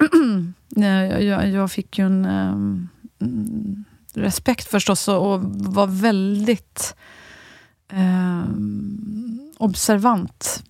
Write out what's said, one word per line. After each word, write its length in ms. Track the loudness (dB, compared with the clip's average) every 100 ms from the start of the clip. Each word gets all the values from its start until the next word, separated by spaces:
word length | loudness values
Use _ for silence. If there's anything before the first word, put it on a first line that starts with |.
| 4 4 4
<clears throat> 420 | 2 -2 -8 -6
nej, 400 | 0 2 4 2
jag, 140 | 0
jag, 260 | 0 2 2
jag 220 | 2 0
fick 260 | -2 -6 0
ju 60 | 2
en, 200 | 2 2
ehm, 640 | 0 0 0 -2 -2 -6 -12 -20 -6
mm, 600 | -4 -2 -4 -4 -6 -8 -12 _ -14
respekt 540 | -4 -2 -2 -2 -2 -2
förstås 400 | -2 0 0 0
och, 260 | 0 0
och 80 | 0 -2 -4
var 320 | -2 2 2
väldigt, 1080 | 2 2 2 0 0 0 0 -4 -10 -10 -10 -20 -20 -20 -20 -20 -20 -20 _ -8 0 2
ehm, 1300 | 2 2 0 -2 -2 -4 -4 -6 -8 -8 -8 -8 -10 -12 -2
observant 1040 | -2 0 2 2 4 2 -2 -6 -8 -8 -4